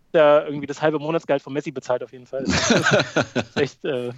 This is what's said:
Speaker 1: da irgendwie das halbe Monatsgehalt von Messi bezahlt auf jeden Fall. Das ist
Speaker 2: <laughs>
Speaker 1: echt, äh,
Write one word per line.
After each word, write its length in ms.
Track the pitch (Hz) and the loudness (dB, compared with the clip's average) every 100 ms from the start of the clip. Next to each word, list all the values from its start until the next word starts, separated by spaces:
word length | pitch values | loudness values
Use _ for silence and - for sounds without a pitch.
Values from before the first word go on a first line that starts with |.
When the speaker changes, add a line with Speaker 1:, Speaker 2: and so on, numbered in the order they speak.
| _ | _
Speaker 1:
da 320 | 165 147 147 | 4 6 6
irgendwie 240 | 156 147 139 | 2 -8 -8
das 140 | 143 | -2
halbe 180 | 156 151 | 0 0
Monatsgehalt 420 | 147 165 - 139 | -2 -4 0 -4
von 120 | - | -2
Messi 180 | 139 160 | -8 -6
bezahlt 320 | 131 - 123 | -8 -4 -4
auf 80 | 127 | -4
jeden 140 | 131 123 | -16 -12
Fall. 180 | 135 | -8
Das 280 | 131 - - | -2 -2 2
ist 840 | 202 - 196 - - - 123 - - | 2 2 2 0 -2 -2 -4 -6 -4
Speaker 2:
<laughs> 0 | |
Speaker 1:
echt, 280 | 135 - 160 | -4 -4 -8
äh, 260 | 127 123 | -6 -6